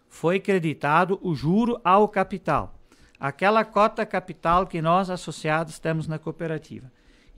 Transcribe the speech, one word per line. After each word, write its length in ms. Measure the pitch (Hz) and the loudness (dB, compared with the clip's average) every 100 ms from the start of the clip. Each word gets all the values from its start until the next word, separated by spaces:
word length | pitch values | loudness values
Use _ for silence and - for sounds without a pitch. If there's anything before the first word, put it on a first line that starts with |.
| _ | _
foi 320 | - 160 190 | -4 -2 0
creditado 760 | 190 190 165 131 143 156 180 190 | 0 0 0 -2 2 2 2 -2
o 100 | 185 | -4
juro 460 | 143 139 196 233 240 175 | -2 0 2 2 0 4
ao 240 | 196 208 | 4 4
capital, 680 | 202 190 190 - 139 92 - _ _ - _ | 0 -4 -4 -2 -2 -2 -12 _ _ -20 _
aquela 460 | 139 - 190 220 | -8 0 2 2
cota 420 | 220 214 220 220 220 | 2 2 2 0 -4
capital 640 | 185 185 160 165 175 185 | -4 -6 -4 2 2 2
que 140 | 175 | -2
nós 280 | 160 180 190 | 2 2 0
associados 680 | 180 - 151 156 156 165 - | -6 -8 -6 -2 -2 -2 -6
temos 260 | 165 160 156 | -4 -4 -4
na 140 | 156 | -8
cooperativa. 720 | - 156 165 156 - 107 127 _ _ _ _ | -8 -8 -8 -8 -10 -16 -18 _ _ _ _